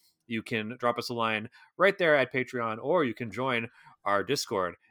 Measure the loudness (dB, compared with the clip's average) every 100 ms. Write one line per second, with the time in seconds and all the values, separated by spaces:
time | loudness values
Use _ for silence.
0 | _ _ -8 -6 -2 -4 -4 -2 -2 0
1 | -2 -2 0 -2 -4 -16 -10 2 2 4
2 | 4 4 2 -2 -2 -4 -4 -4 0 2
3 | 2 -2 -8 -4 -2 -2 -4 _ -20 _
4 | 0 0 2 -2 0 0 -2 -4 _